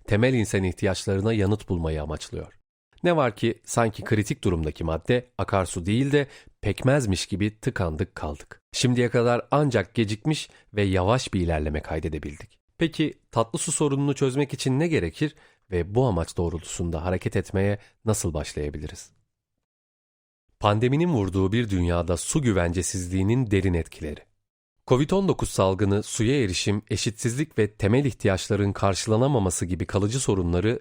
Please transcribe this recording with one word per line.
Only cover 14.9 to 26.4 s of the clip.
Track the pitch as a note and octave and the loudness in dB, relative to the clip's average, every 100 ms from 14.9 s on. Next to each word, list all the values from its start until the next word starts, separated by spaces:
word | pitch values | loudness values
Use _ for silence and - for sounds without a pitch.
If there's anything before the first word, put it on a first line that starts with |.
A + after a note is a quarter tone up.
| D3 F2 - D3+ - _ _ - | 0 -2 -2 -6 -6 _ _ -6
ve | F2+ E2+ | -4 -2
bu | G#2+ C3 | 0 2
amaç | F2 D#2+ - | 2 -2 -4
doğrultusunda | E2+ E2+ - - F2 E2 | -4 -4 -8 -6 -4 -4
hareket | F2 F#2 A2+ G2+ | -2 -2 -2 -4
etmeye | F2+ G2 G2 G2+ - _ | -2 0 0 -2 -8 _
nasıl | A2 G#2+ F2+ | -2 -2 -2
başlayabiliriz? | D2+ D2 - D2 D2+ D2+ - - _ _ _ _ _ _ _ _ _ _ _ _ _ _ - | -4 -6 -6 -6 -6 -10 -14 -20 _ _ _ _ _ _ _ _ _ _ _ _ _ _ -2
Pandeminin | G#2+ G#2 B2 C#3 F3 | 2 4 2 2 2
vurduğu | C3+ F#2+ F#2+ F#2+ | 2 0 0 0
bir | A2+ A#2 | 0 0
dünyada | F#2+ F2 F2 E2+ F2 | 0 2 0 0 -2
su | - E3 | -2 0
güvencesizliğinin | B2+ F#2 E2+ F2 E2+ F#2+ F2 F#2+ F#2+ A#2+ A#2+ | 2 2 2 0 -2 -4 -4 0 2 2 2
derin | G2 F#2+ | 2 2
etkileri. | E2+ D#2 - D#2 D2 - _ _ _ _ _ - | 0 -2 -8 -12 -12 -16 _ _ _ _ _ 0
covid | B2+ D3+ | 2 2
on | F#3+ F#3+ | 2 2
dokuz | - - | 0 -2
salgını | - F#2+ F#2+ G2+ G2+ | 2 2 4 2 2
suya | - - A2 C#3+ | 0 -2 0 2